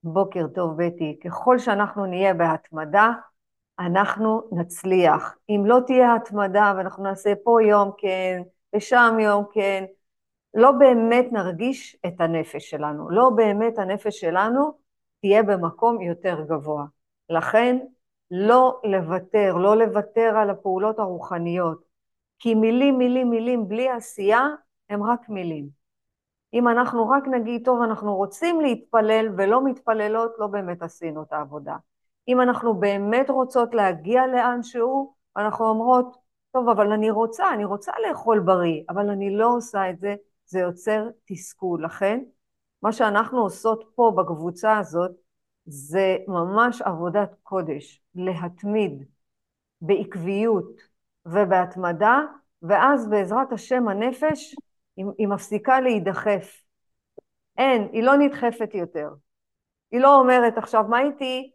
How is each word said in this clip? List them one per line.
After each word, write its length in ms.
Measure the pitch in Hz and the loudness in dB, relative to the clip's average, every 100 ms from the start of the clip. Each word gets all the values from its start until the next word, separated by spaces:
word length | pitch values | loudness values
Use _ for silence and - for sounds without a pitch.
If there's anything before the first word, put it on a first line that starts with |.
בוקר 420 | 170 165 196 180 160 | -4 -2 -2 -2 -6
טוב 280 | 185 170 156 | -4 -6 -2
בטי, 360 | 175 170 156 151 | -4 -4 -8 -8
ככל 340 | 180 170 - 254 | -12 -4 2 2
שאנחנו 480 | 240 202 202 208 190 | 2 0 -2 -4 -6
נהיה 280 | 180 196 | 0 0
בהתמדה, 760 | 175 165 160 _ 160 156 185 220 233 - _ _ _ _ - | 2 0 0 _ -10 -2 2 2 0 -12 _ _ _ _ -8
אנחנו 640 | 180 180 208 - 220 220 - | -2 0 0 0 -2 -2 -4
נצליח. 840 | 170 170 - 190 185 170 151 - - - | -8 -8 -8 0 4 4 2 -2 -16 -4
אם 140 | 208 202 | 0 4
לא 120 | 247 247 | 4 4
תהיה 280 | 254 247 | 4 6
התמדה 600 | 233 233 208 196 196 208 190 | 4 0 -4 0 4 2 2
ואנחנו 260 | 185 190 | -4 -6
נעשה 280 | 196 190 208 202 | -6 -4 -2 0
פה 180 | - 233 | 4 4
יום 280 | 214 208 202 202 | 6 6 4 -2
כן, 440 | 196 185 185 180 180 _ _ 208 | -4 -2 -2 -4 -8 _ _ -6
ושם 400 | - 247 233 226 | 2 4 6 4
יום 240 | 214 208 208 | 2 2 0
כן, 320 | 214 196 196 190 - _ _ _ _ _ | -2 -2 -2 -6 -16 _ _ _ _ _
לא 180 | 220 247 | 4 6
באמת 540 | 247 269 240 226 240 247 | 8 6 6 4 2 2
נרגיש 640 | 226 180 165 240 269 - _ 180 | -2 -4 -4 -4 -6 -12 _ -10
את 140 | 175 | -2
הנפש 500 | 165 165 156 156 - | -2 0 -4 -10 -10
שלנו, 400 | 151 151 147 156 | -8 -6 -6 -4
לא 200 | 180 254 | 4 4
באמת 480 | 226 220 202 226 226 | 4 2 2 -2 -2
הנפש 420 | 190 196 214 202 | -4 -4 -6 -4
שלנו 580 | 170 175 214 247 294 294 _ _ _ _ | -2 0 0 0 -2 -4 _ _ _ _
תהיה 220 | 196 208 | 2 4
במקום 580 | 214 196 170 - 233 233 | 4 0 -2 0 0 0
יותר 400 | 180 170 190 165 151 | -6 -6 -4 -6 -6
גבוה. 360 | 156 143 151 143 _ _ _ _ | -6 -4 -6 -8 _ _ _ _
לכן, 500 | 165 165 220 240 254 262 _ _ _ _ | -4 2 2 2 -2 -4 _ _ _ _
לא 500 | 180 208 247 254 - | -2 4 4 4 0
לוותר, 680 | 220 190 160 180 180 214 202 175 | -4 -2 -2 -6 -2 0 2 2
לא 200 | 190 220 | 4 4
לוותר 600 | 220 202 208 - 226 214 | 2 0 -4 0 2 2
על 140 | 208 | 0
הפעולות 480 | 202 196 185 208 220 | -2 -4 -2 -2 -2
הרוחניות, 840 | 202 175 - 175 170 175 175 160 _ _ _ _ _ _ | -6 -8 -8 -6 -4 -2 -4 -6 _ _ _ _ _ _
כי 160 | 233 | -2
מילים, 440 | 220 220 240 285 262 | 2 2 2 2 2
מילים, 320 | 247 254 247 | 0 0 0
מילים 380 | 233 233 247 202 | -2 -2 -4 -4
בלי 220 | 214 262 | -4 -4
עשייה, 580 | 240 226 - 196 226 277 302 _ _ _ | -4 -10 -4 2 2 2 -4 _ _ _
הם 120 | 208 | -6
רק 260 | 208 240 240 | -2 -4 -6
מילים. 540 | 202 175 156 143 143 _ _ _ _ _ _ _ | -10 -8 -8 -12 _ _ _ _ _ _ _ _
אם 140 | 233 240 | 0 2
אנחנו 400 | 233 247 233 220 | 2 0 0 0
רק 200 | 269 269 | 0 0
נגיד, 360 | 254 226 240 | -4 -4 -4
"טוב, 180 | 247 240 | -2 0
אנחנו 340 | 233 220 208 196 | 0 -2 -4 -2
רוצים 440 | 196 - 330 339 | -4 -2 -2 0
להתפלל", 680 | 294 233 - 226 214 220 220 185 | 0 -2 0 2 4 2 0 -2
ולא 260 | 196 240 | 2 2
מתפללות, 680 | 269 254 - 220 214 220 233 226 | 0 -4 -4 -2 0 -2 -4 -4
לא 80 | 208 | -6
באמת 360 | 202 185 175 | -6 -8 -10
עשינו 400 | 165 _ 165 151 | -12 _ -12 -10
את 100 | 151 | -10
העבודה. 440 | 151 147 147 143 156 _ _ _ _ - | -10 -10 -12 -12 -14 _ _ _ _ -2
אם 120 | 247 | 2
אנחנו 340 | 247 240 233 | 2 0 -2
באמת 560 | 208 202 202 202 233 277 | 0 0 -2 -2 0 0
רוצות 440 | 262 254 254 240 | -2 0 0 0
להגיע 520 | 240 196 165 160 247 262 | 2 0 0 0 0 2
לאן 360 | 247 240 240 | 0 0 -2
שהוא, 500 | 233 247 240 269 277 _ _ - | -8 -4 -2 -2 -4 _ _ -6
אנחנו 320 | 208 - 226 | -4 -2 0
אומרות, 480 | 220 233 254 247 - _ _ _ | 0 4 2 2 -8 _ _ _
"טוב, 160 | 254 240 | -2 0
אבל 240 | 208 208 | 2 2
אני 180 | 214 220 | 2 0
רוצה, 440 | 214 226 226 381 | 0 -2 -2 -2
אני 100 | 240 | -2
רוצה 280 | 208 202 269 - 415 | -4 -6 -8 -6 -4
לאכול 320 | 311 233 214 | -4 0 2
בריא, 420 | 180 185 170 156 - | 4 2 2 -2 -6
אבל 220 | 180 202 | -4 -4
אני 260 | 202 202 202 | -4 -4 0
לא 200 | 226 240 | 0 0
עושה 340 | 233 202 190 | -4 -4 -4
את 100 | 180 | -4
זה", 140 | 202 202 _ _ _ | -8 -8 _ _ _
זה 140 | 185 | -4
יוצר 480 | 180 175 214 214 220 226 _ | -4 -4 -2 -2 -4 -12 _
תסכול. 560 | 185 - - 185 170 | -16 -16 -10 -6 -4
לכן, 360 | 160 - 196 233 262 _ _ _ _ _ | -6 -4 -2 -2 -8 _ _ _ _ _
מה 100 | 202 | -4
שאנחנו 500 | 220 226 208 220 254 | 0 2 2 0 -2
עושות 420 | 208 - 226 220 - | -2 -2 -4 -4 -6
פה 180 | - 233 190 | 2 2 2
בקבוצה 640 | 180 160 170 175 220 214 | -2 -4 -8 -4 0 0
הזאת, 320 | 170 160 180 180 _ _ _ _ - | -2 -4 -4 -6 _ _ _ _ -20
זה 500 | 143 143 175 190 185 190 | -18 -6 0 0 0 -4
ממש 540 | 180 175 202 240 240 | -4 -2 0 0 -2
עבודת 520 | - 165 165 196 202 _ | -6 -4 -4 -2 -4 _
קודש, 600 | _ 190 160 147 - _ _ | _ -6 -6 -8 -12 _ _
להתמיד 880 | 175 185 170 175 175 202 214 196 139 135 _ _ _ _ _ _ _ | -8 -6 -6 -10 -10 -4 -2 -2 -6 -18 _ _ _ _ _ _ _
בעקביות 1000 | 165 202 208 190 170 196 226 208 175 - _ _ _ _ 170 | -2 -2 -2 -8 -6 -2 0 -2 -4 -16 _ _ _ _ -4
ובהתמדה, 960 | 180 196 185 180 180 180 165 214 262 302 - _ _ | 0 2 2 0 -4 -6 0 2 2 0 -12 _ _
ואז 460 | 170 196 262 285 220 | 0 2 4 2 0
בעזרת 440 | 208 185 220 262 | -2 0 -2 -4
השם 360 | 247 - 254 233 | -6 -4 -2 -2
הנפש, 640 | 196 233 254 311 294 - - _ _ _ - | -2 -4 -2 -4 -4 -8 -20 _ _ _ -12
היא, 100 | 196 196 | -12 -4
היא 100 | 208 | -4
מפסיקה 520 | 202 - 208 214 262 | -4 -6 -6 2 2
להידחף. 840 | 254 220 175 180 214 196 - - _ _ _ _ _ - _ _ _ - | 2 0 -2 -4 -2 -4 -4 -20 _ _ _ _ _ -20 _ _ _ -2
אין, 300 | 269 247 202 | 0 2 0
היא 100 | 220 | 0
לא 140 | 240 277 | 4 4
נדחפת 580 | 285 285 240 233 214 | 4 0 -4 -2 -6
יותר. 400 | 202 175 165 147 147 _ _ _ _ _ _ _ | -6 -8 -8 -10 -14 _ _ _ _ _ _ _
היא 100 | 240 | 2
לא 180 | 269 285 | 6 8
אומרת, 400 | 254 247 240 233 | 8 6 4 0
"עכשיו, 260 | 208 226 208 | 0 0 2
מה 120 | 233 | 0
איתי?" 520 | 277 285 262 254 269 | 0 -4 -6 -6 -10